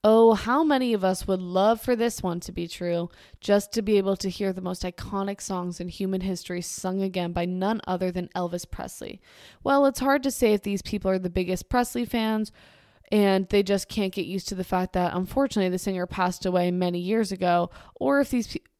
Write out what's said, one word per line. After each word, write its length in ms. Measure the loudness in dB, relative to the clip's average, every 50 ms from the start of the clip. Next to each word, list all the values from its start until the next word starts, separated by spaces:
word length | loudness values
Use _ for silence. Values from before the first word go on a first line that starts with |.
| 6
Oh, 300 | 6 8 8 8 8 6
how 300 | 6 2 0 2 2 4
many 300 | 4 4 2 2 0 0
of 100 | 2 2
us 240 | 0 0 0 -2 -2
would 120 | -2 -2
love 400 | -2 -2 0 4 4 4 4 2
for 140 | 2 -2 0
this 300 | 2 0 -2 -2 -4 -4
one 160 | -4 -4 -4
to 100 | -8 -8
be 160 | -8 -8 -8
true, 420 | -8 -8 -8 -4 -2 -2 -2 -4 -6 -10 -18 -20 -20 -20 -12
just 320 | 2 4 4 4 4 0 -4
to 100 | -4 0
be 160 | 4 4 4
able 180 | 4 2 0
to 120 | 0 -2 -6
hear 240 | -4 -2 -4 -4 -4
the 80 | -4
most 220 | -6 -6 -6 -6 -6
iconic 580 | -8 -8 -10 -12 -6 -4 -4 -4 -4 -6 -8
songs 380 | -8 -6 -6 -4 -4 -6 -6 -8
in 80 | -10
human 360 | -10 -8 -6 -4 -2 -2 -2 -2
history 380 | -4 -4 -6 -6 -8 -8 -6
sung 420 | -6 -8 -10 -6 -6 -4 -2 -2 -2
again 300 | -2 -2 -2 -4 -2 -2
by 120 | -2 -2
none 360 | -2 -2 -2 0 0 0 -2 -2
other 240 | -4 -4 -2 -2 -2
than 180 | -2 -4 -8 -6 _
Elvis 340 | -4 -4 -4 -4 -8 -8 -8
Presley. 520 | -10 -10 -10 -10 -12 -12 -14 -14 -14 -16 _ -20 -20 -20 -20 -20 -20 _ 0
Well, 240 | 2 4 6 6
it's 140 | 4 4 2
hard 240 | 2 2 2 2 2
to 80 | -2 0
say 220 | 2 2 4 2
if 80 | 2 0
these 200 | -2 -4 -4 -4
people 260 | -4 -6 -2 0 0
are 120 | 0 0
the 100 | -2 -2
biggest 380 | -2 -2 -2 -2 -2 -4 -4 _
Presley 360 | 0 0 0 0 -2 -4 -4
fans 460 | -2 -2 -2 0 0 0 0 -2 -4 -8 -20 -20 -20 -20 _ _ _ _ _ _ 0 2
and 360 | 4 4 6 4 2 0 2
they 120 | 2 2 2
just 260 | 4 0 -2 -2 _
can't 240 | -4 -2 -2 -2 -2
get 140 | -4 -6
used 220 | -4 -6 -6 -6 -6
to 80 | -6
the 80 | -6 -4
fact 280 | -2 0 -2 -2 0 0
that, 200 | 0 0 0 0
unfortunately, 560 | -2 -4 -2 0 0 0 0 2 0 0 0
the 80 | 0 -2
singer 280 | -4 -4 -4 -4 -4
passed 380 | -6 -2 -2 0 0 -2 -2 -4
away 280 | 0 0 2 2 2 0
many 260 | 0 0 -2 -2 -4
years 320 | -2 0 0 0 0 -2
ago, 400 | -2 -2 2 2 2 2 2 -2 -6 -16 -20 -20 _
or 240 | -4 0 2 2 2
if 100 | 2 2
these 180 | 0 -2 -2 -4
pe-, 100 | -8 -12 _ _ _ _